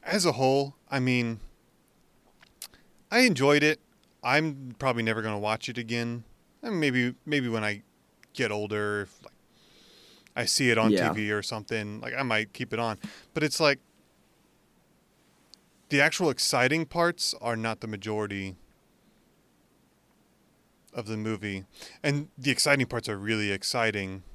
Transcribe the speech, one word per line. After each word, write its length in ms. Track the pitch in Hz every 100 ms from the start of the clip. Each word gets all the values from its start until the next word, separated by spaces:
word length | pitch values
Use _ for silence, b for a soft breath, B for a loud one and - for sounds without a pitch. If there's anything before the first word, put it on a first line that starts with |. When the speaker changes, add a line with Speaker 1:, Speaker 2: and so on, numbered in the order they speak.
Speaker 1:
as 200 | - 196
a 80 | 175
whole, 440 | 123 131 135 139 - _
I 120 | 135
mean, 400 | 127 123 117 113 - _ _ _ _ _ _ _ _ _ _ _ - b b b _
I 100 | 226
enjoyed 420 | 254 147 135 147
it. 160 | 151 156 _ _ _ _
I'm 520 | 123 143 160 139 131 117
probably 240 | 139 117
never 180 | 113 110
gonna 160 | 110 104
watch 280 | 104 110 -
it 80 | 120
again. 480 | 113 120 117 120 110 - _ _
And 160 | 233 190
maybe, 340 | 147 127 123 123 -
maybe 220 | 147 123
when 160 | 113
I 180 | 107 104 - _ _ _ _
get 180 | - 120
older, 500 | 104 104 104 104 104
if, 200 | 98 -
like, 100 | - _ _ b b b b b b b b -
I 80 |
see 260 | 113 - 131
it 80 | 110
on 140 | 110
Speaker 2:
Yeah. 160 | 101 82
Speaker 1:
T 40 | 95
V 160 | 104
or 100 | 104
something, 580 | 98 110 104 113 104 107
like, 140 | 117
I 80 | 120
might 300 | 131 110 107
keep 200 | - 127
it 60 | 113
on. 200 | 117 104 B B B
But 80 | -
it's 160 | 151 -
like, 200 | 156 139 _ _ _ _ _ _ _ _ _ _ _ _ _ _ _ _ _ - _ _ _
the 100 | 143
actual 300 | 151 - 175
exciting 560 | 127 - 131 127 156 160
parts 480 | 170 170 175 - -
are 160 | 117 113
not 240 | 113 110
the 60 | 110
majority 680 | 107 104 107 104 98 95 90 _ _ _ _ _ _ _ _ _ _ _ _ _ _ _ _ _ _ _ _ _ _ _
of 120 | - 107
the 100 | 110
movie. 500 | 107 107 104 98 98 B B B
And 260 | 151 143 151 -
the 120 | 131
exciting 360 | 127 151 143 123
parts 220 | 120 -
are 100 | 104
really 320 | 101 110 104
exciting. 720 | 98 - 123 113 104 95 95 95